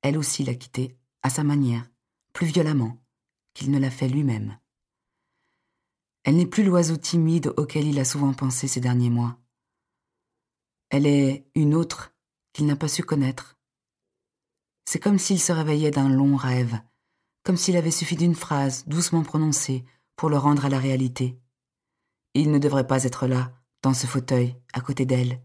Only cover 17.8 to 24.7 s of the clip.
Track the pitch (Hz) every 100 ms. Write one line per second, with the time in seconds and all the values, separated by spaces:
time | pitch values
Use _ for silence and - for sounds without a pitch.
17.8 | 165 156 165 156 175 165 - 147 139 127
18.8 | - 156 170 165 156 156 156 143 - 131
19.8 | 127 _ _ - 160 147 143 147 139 135
20.8 | 135 131 127 127 127 123 _ _ _ _
21.8 | _ _ _ _ _ 131 151 147 147 139
22.8 | 131 131 131 - 127 127 127 - _ _
23.8 | 131 127 123 135 127 127 123 123 _